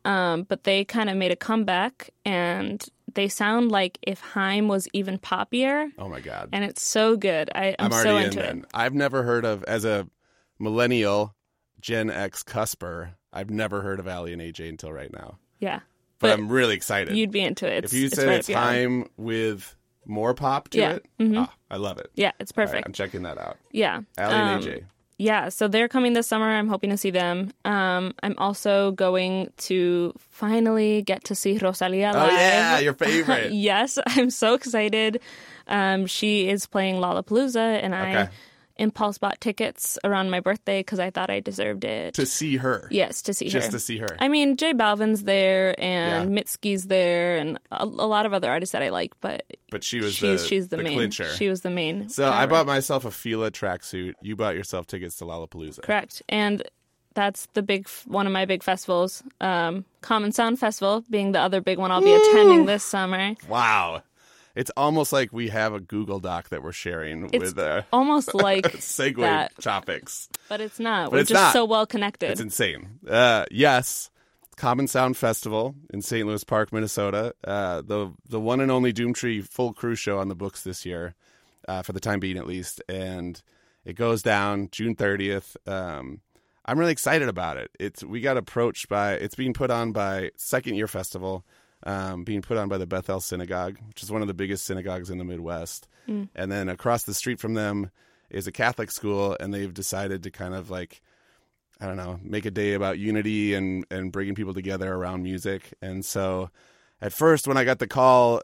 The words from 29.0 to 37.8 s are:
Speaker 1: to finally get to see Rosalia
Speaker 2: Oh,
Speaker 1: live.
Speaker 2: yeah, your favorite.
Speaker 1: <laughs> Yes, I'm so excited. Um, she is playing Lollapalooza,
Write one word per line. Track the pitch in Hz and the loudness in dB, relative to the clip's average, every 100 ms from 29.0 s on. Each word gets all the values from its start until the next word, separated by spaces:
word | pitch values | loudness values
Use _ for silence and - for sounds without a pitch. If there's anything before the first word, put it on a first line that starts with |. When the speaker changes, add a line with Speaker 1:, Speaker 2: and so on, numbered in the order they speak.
| 190 185 185 190 190 - | 2 2 2 0 -4 -6
Speaker 1:
to | - 185 175 175 175 - | -2 2 4 2 0 -4
finally | _ - 214 226 226 220 214 214 | _ -4 0 4 4 4 4 2
get | 202 190 - | 2 -2 -4
to | 196 | -2
see | 202 208 | 0 2
Rosalia | 190 190 185 190 202 208 | 0 0 0 2 2 4
Speaker 2:
Oh, | |
Speaker 1:
live. | 160 | 6
Speaker 2:
yeah, | 180 185 180 170 160 | 8 8 6 6 4
your | 143 | 4
favorite. | 135 147 160 165 247 220 | 2 2 4 4 2 2
Speaker 1:
<laughs> | |
Yes, | 208 202 196 247 - 247 | 0 2 2 2 0 0
I'm | 254 247 | 2 2
so | - 226 | 4 4
excited. | 240 254 226 214 220 220 226 - - - - - | 4 2 0 2 2 2 0 -6 -20 -20 -18 -4
Um, | 202 190 190 185 | 0 2 2 0
she | - 214 208 185 | 0 2 2 2
is | 202 - | 0 0
playing | 202 190 185 | 0 0 0
Lollapalooza, | 180 175 190 214 269 240 226 220 | 0 0 0 2 2 2 2 2